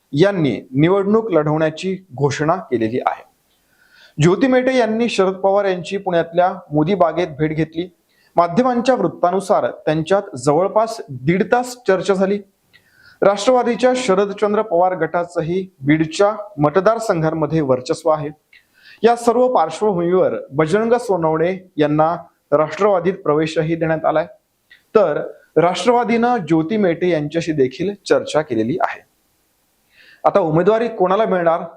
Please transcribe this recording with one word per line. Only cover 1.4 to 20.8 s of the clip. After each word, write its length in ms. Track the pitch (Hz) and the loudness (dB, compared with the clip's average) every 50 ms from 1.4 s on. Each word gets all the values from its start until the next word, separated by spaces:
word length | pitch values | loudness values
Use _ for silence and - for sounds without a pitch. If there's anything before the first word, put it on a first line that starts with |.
| 151 151 151 156 160 156 156 - 180 190 190 185 - _ 127 | 2 0 0 0 0 -2 -2 -4 -6 -6 -6 -8 -10 _ -6
घोषणा 400 | 120 143 139 131 - 147 156 175 | -2 -2 -2 -2 -2 -2 -2 -2
केलेली 440 | 190 185 - 131 113 113 110 120 127 | -2 -4 -4 -4 -2 -2 -2 -2 -2
आहे. 240 | - - - - - _ _ _ _ _ _ _ _ _ _ _ _ _ _ - - - _ - | -4 -4 -4 -6 -10 _ _ _ _ _ _ _ _ _ _ _ _ _ _ -20 -20 -10 _ 0
ज्योती 260 | 147 175 190 - 269 254 | 2 2 2 2 2 2
मेटे 300 | 254 254 254 262 262 254 | 2 2 2 2 2 2
यांनी 320 | 226 214 220 220 240 220 | 0 0 0 -2 -2 -2
शरद 240 | - - 190 190 190 | 0 0 0 0 0
पवार 320 | 185 196 196 196 202 196 | -2 0 0 0 2 0
यांची 320 | 196 185 180 160 - 196 196 | 0 -2 -4 -6 -8 -8 -8
पुण्यातल्या 560 | 190 185 175 170 160 165 165 175 180 185 196 180 - - | -4 -2 0 0 -2 -2 0 0 0 0 0 -4 -8 -4
मोदी 240 | 147 151 156 165 202 | 0 0 0 2 2
बागेत 320 | 180 175 160 156 165 180 165 | 2 0 0 0 -2 -4 -4
भेट 280 | 143 123 156 156 156 | -4 -4 -4 -4 -2
घेतली. 340 | 156 160 156 156 165 180 185 - _ _ _ _ _ _ _ - | -2 -4 -4 -6 -8 -10 -10 -12 _ _ _ _ _ _ _ 0
माध्यमांच्या 600 | 170 175 175 170 233 254 262 247 240 - 262 254 | 0 0 2 2 0 0 0 0 0 0 0 0
वृत्तानुसार 760 | 220 185 160 - - - 175 185 196 185 - 196 160 131 120 | 2 0 -2 -2 -2 -2 0 0 0 0 0 0 0 0 -2
त्यांच्यात 640 | - - - 160 156 160 156 - 190 202 196 196 - | -4 -6 -4 -2 -2 -2 0 0 0 -2 -2 -4 -10
जवळपास 680 | 123 117 147 143 160 185 196 196 214 226 226 - - - - | -4 0 0 2 2 2 0 0 0 -2 -2 -4 -10 -12 -14
दीड 340 | 135 117 131 147 180 190 214 - | -14 -6 -2 -2 0 0 0 2
तास 260 | 240 240 247 - - - - - | 0 0 0 -2 -10 -6 -2 0
चर्चा 260 | 190 180 165 - 196 | 0 0 2 0 0
झाली. 260 | 185 196 190 208 202 202 _ _ _ _ _ _ _ _ _ _ _ _ - _ - | 0 0 0 -2 -4 -6 _ _ _ _ _ _ _ _ _ _ _ _ -20 _ 0
राष्ट्रवादीच्या 720 | - 190 202 196 - 262 254 247 233 233 233 - 247 254 254 | 2 2 2 2 2 2 2 2 2 0 0 0 2 2 2
शरदचंद्र 640 | 254 254 190 190 190 208 202 196 - 214 208 208 214 | 0 0 0 2 2 0 -2 -2 -2 -2 0 0 0
पवार 340 | 214 214 170 170 180 185 185 | -2 0 0 2 2 2 0
गटाचंही 720 | 160 160 160 - 175 175 175 - 170 156 160 175 190 185 - _ - | -2 -4 -2 -2 -4 -4 -4 -4 -4 -4 -2 -2 -4 -6 -8 _ -6
बीडच्या 540 | 135 139 151 160 160 156 - - 202 202 220 214 - - - 147 | -2 0 2 2 0 -2 0 0 2 2 0 -2 -8 -12 -4 0
मतदारसंघांमध्ये 1040 | 147 147 147 190 180 214 226 226 220 - 185 165 156 156 160 160 156 135 160 160 | 0 2 2 2 2 2 2 2 0 -2 -2 0 0 -2 -2 -2 -2 -2 0 0
वर्चस्व 480 | 147 131 127 123 - - 156 - - 160 | 0 2 0 0 0 -4 -6 -2 0 0
आहे. 200 | 156 151 143 151 151 _ _ _ _ - _ _ _ _ _ - - - 202 | 0 0 -2 -6 -12 _ _ _ _ -20 _ _ _ _ _ -20 -4 2 2
या 120 | 226 240 | 2 2
सर्व 380 | 233 233 240 220 247 254 254 240 | 2 2 0 2 2 2 2 2
पार्श्वभूमीवर 800 | 185 160 160 - - 214 214 190 175 170 170 180 185 156 131 113 107 - - | 2 0 0 -2 -2 -2 0 0 0 0 2 2 2 2 2 0 -4 -8 -4
बजरंग 420 | 135 147 160 156 180 214 | -2 0 0 2 2 0